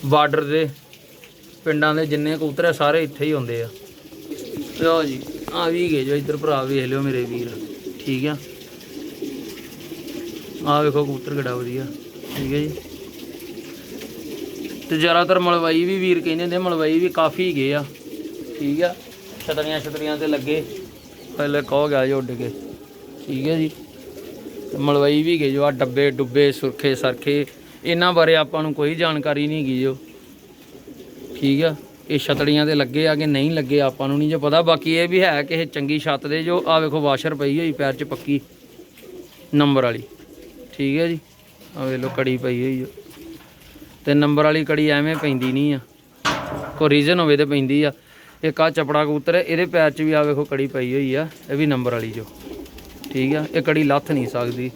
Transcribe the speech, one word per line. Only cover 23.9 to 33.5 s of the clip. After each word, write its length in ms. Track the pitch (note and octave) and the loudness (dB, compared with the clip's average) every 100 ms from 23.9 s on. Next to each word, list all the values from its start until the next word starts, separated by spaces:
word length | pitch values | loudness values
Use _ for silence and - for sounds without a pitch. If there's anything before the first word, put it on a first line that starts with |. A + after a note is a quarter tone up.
| - - - - - - - - | -18 -18 -16 -16 -16 -14 -14 -10
ਤੇ 60 | C#3+ | -2
ਮਲਵਈ 420 | C#3+ C#3+ C#3+ D3 | 2 6 6 4
ਵੀ 160 | D#3+ E3+ | 2 2
ਗਏ 120 | C#3+ | 2
ਜੋ, 120 | C#3 | 2
ਆ 80 | C#3+ | 2
ਡੱਬੇ 380 | C3 C3+ B2+ C#3+ | 2 0 4 2
ਡੁੱਬੇ 400 | C3 B2+ C3 C#3+ | 2 0 6 4
ਸੁਰਖੇ 420 | C3+ C3+ - C#3+ B2+ | 4 -4 0 0 2
ਸਰਖੇ 500 | C3 B2 - C#3+ C#3 - - - - | 0 0 0 0 0 -8 -20 -8 -2
ਇਹਨਾਂ 260 | E3+ F3+ | 2 4
ਬਾਰੇ 220 | E3+ D#3+ D#3+ | 6 6 6
ਆਪਾਂ 260 | D3+ D#3+ | 4 -2
ਨੂੰ 100 | D#3 | -2
ਕੋਈ 220 | C#3+ D3 D#3+ | 0 0 2
ਜਾਣਕਾਰੀ 520 | E3 D3+ D3+ C#3+ D3 | 0 0 0 0 0
ਨਹੀਂ 120 | D#3 | -2
ਹੈਗੀ 220 | C3+ B2+ | -2 0
ਜੋ, 160 | C3+ C3 - - - - - - - - - - - - - - | 0 -2 -12 -20 -20 -20 -20 -20 -20 -20 -20 -20 -20 -18 -16 -2
ਠੀਕ 280 | C#3 C#3 | 0 2
ਆ। 120 | E3 D3 - - - | 2 -2 -12 -20 -4
ਇਹ 100 | D3 | -2
ਛਤੜੀਆਂ 460 | - D3 D3 D3 D3+ | 0 0 4 4 4
ਤੇ 100 | D3+ | 2
ਲੱਗੇ 320 | C3 C#3 D#3 | 2 2 2
ਆ 80 | D3+ | 2
ਕਿ 100 | D#3 | 2
ਨਹੀਂ 260 | C#3 D3 | 2 2